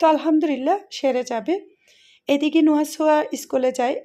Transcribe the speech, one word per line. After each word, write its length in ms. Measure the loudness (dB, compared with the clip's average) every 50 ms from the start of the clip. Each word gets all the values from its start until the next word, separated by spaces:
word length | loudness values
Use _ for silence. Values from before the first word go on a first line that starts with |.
তো 20 | 2
আলহামদুলিল্লাহ 720 | 2 2 2 2 2 2 2 2 0 -2 -2 -2 -2 -2 -2 -4 -8
সেরে 340 | -8 -4 -2 -2 -2 -2 -4
যাবে। 300 | -4 -6 -6 -4 -4 -4 -4 -6 -10 _ _ _ _ _ _ _ _ _ _ _ -2
এদিকে 320 | 0 0 0 0 2 4 4
নুহাসুয়া 540 | 4 4 2 0 -2 -4 -2 0 2 2 2 2 -2 -6
স্কুলে 340 | -10 -8 -4 -4 -2 -2 -2 -2
যায়, 220 | -2 -2 -2 -4 -4 -8